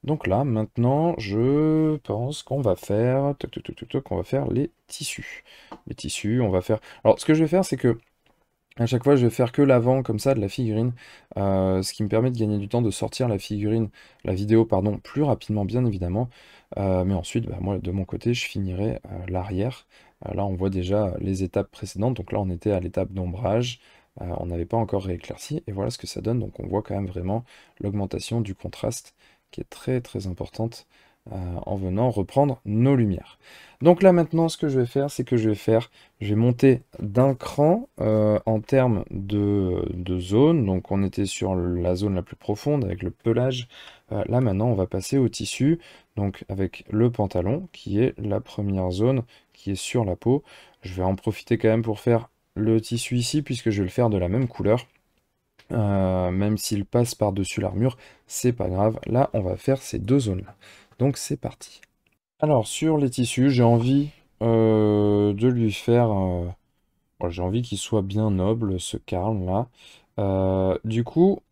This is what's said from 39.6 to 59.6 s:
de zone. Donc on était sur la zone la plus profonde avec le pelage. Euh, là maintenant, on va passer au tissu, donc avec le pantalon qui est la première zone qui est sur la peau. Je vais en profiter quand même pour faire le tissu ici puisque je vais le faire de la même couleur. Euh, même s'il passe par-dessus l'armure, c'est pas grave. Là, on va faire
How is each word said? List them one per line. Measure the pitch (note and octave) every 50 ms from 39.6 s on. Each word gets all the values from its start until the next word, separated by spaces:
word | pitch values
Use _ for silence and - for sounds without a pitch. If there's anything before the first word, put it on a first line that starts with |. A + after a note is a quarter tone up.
| F#2+ F#2 F2+ F2 F2+ - F2+
de | F2+ F2+ F2+ F#2 F#2
zone. | F2+ F2+ G2 A2 C3+ D#3 E3+ D#3+ A#2+
Donc | G2 F#2+ F2+ - - G2+
on | G2 G2
était | F#2+ - - G2+
sur | F#2+ - - F#2+ F#2+ F#2+
la | F2+ F2 F2+ F2 F2+ F2 F2 F2+
zone | F2+ G2+ G#2 G2
la | F#2 -
plus | - -
profonde | _ - - G#2 - - C#3+ D3 C#3+ A#2+
avec | F#2 F2+ F#2+ F#2+
le | F2+
pelage. | - _ _ A#2 A2+ A#2+ B2 C3 B2+ B2 A#2+ - - - - - - - _ _ A2
Euh, | G#2 G2 -
là | - B2
maintenant, | C3 A#2 F#2+ F#2+ G#2+ B2
on | A#2+
va | G2 F#2
passer | F2+ - F#2+ F#2+ - - C#3
au | C3 A2+
tissu, | - - A2 - - - C3 C#3+ E3 E3 - - - - _ _ _
donc | - G2+ G2+ F#2+ - - _
avec | G2 F#2+ F#2+ F2+ - - - -
le | - G#2+ A#2 B2
pantalon | A#2+ - G#2+ F#2+ - F2+ F2 F#2+ B2 D#3+ F#3+ F3 _
qui | - - - G2 G2+
est | B2 C3 - -
la | - G#2 G2+ G#2
première | - - - - G#2 G2+ G2 F#2+ F#2 F2+ F2+
zone | F#2 G#2+ B2+ C3+ C3 A#2+ - - - _ _ _
qui | _ - - G2+
est |
sur | F#2 - - - C3 A2+
la | G2 F2+
peau. | - - A2+ B2+ D3 - - - - - - _ _ -
Je | F#2+ F2+
vais | F#2 F2+
en | F#2 F#2+
profiter | F#2+ - - G#2 - - - A#2+ A2+
quand | - A2
même | A2 A2+ A2+
pour | A2+ G#2+ G#2
faire | - - A#2 A#2 A#2 - _ _ _ _ _
le | - G#2+ A2 A2+ A2+
tissu | A2 - A#2+ A#2+ - - B2+
ici | B2 A#2+ - - D3+ C#3+
puisque | - C3 A#2+ - A#2
je | G#2+ G2+ G2
vais | E2+
le | -
faire | - B2 A#2
de | G#2 F#2+
la | F2+ F2
même | F#2+ B2 C3+
couleur. | A#2+ - - G2 G2+ A2 B2 - _ _ _ _ _ _ _ _ _ _ _ _ _ _ _ - _ -
Euh, | B2 G#2+ G2+ G2+ G2 F#2+ F#2 F#2 F#2 F2+ F2+ F2+
même | F#2 G2+ G#2 A2 G#2
s'il | - - A2 G2+ G2+
passe | - - A#2+ A#2+ A#2+ -
par-dessus | - A2 G#2 G2 G2 G2 - - -
l'armure, | G2 F#2+ F#2 F#2 A2+ C3 - - - - - _ _
c'est | _ - - - B2+ B2
pas | B2 - G2
grave. | F#2 F#2 G2+ A2 A2+ - -
Là, | - A2+ A#2+ C#3 - -
on | A2+
va | G2 F#2 F#2+
faire | F#2+